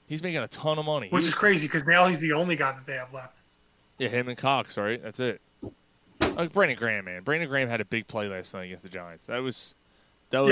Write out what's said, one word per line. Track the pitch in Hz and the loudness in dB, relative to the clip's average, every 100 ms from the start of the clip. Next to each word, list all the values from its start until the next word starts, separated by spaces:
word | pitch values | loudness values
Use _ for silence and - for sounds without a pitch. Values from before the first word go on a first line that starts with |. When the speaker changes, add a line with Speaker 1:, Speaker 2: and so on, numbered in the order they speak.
| - | -10
Speaker 1:
He's | 156 | -6
making | 180 160 | -4 -2
a | 110 | -4
ton | - 156 156 | -4 0 0
of | 151 | 0
money. | 151 101 | -2 0
Speaker 2:
Which | - | 0
Speaker 1:
He | 165 | 2
Speaker 2:
is | |
crazy | 151 208 175 147 | 4 4 4 2
'cause | 165 143 | 0 6
now | 175 185 | 6 6
he's | 160 | 4
the | 160 | 0
only | 151 180 151 | 0 0 0
guy | 139 | -2
that | 131 131 | -4 -8
they | 135 | -10
have | 127 | -10
left. | 131 127 _ _ _ _ _ _ - | -14 -16 _ _ _ _ _ _ -4
Speaker 1:
Yeah, | 123 | -2
him | 123 123 | 0 -2
and | 120 | 0
Cox, | 131 135 104 - | 2 2 0 -2
right? | 104 120 | -2 -2
That's | 110 - | -6 -4
it. | 123 101 _ - - - _ _ _ - | -4 -4 _ -16 -16 -16 _ _ _ -2
Like | - - 170 | 0 0 -2
Brandon | 196 175 110 | 2 2 2
Graham, | 113 104 92 | 0 -2 -4
man. | 90 | -8
Brandon | 98 156 156 | -2 -2 0
Graham | 135 123 | -2 0
had | 113 | -2
a | 101 | -2
big | 113 - | -4 -4
play | 113 104 | -6 -4
last | 92 90 | -6 -10
night | 95 | -10
against | 92 92 | -10 -12
the | 95 | -14
Giants. | 90 87 82 - | -14 -14 -14 -8
That | 120 | -4
was, | 131 - - - _ _ _ _ - | -4 -6 -10 -14 _ _ _ _ -2
that | 131 | 4
was, | 139 | 4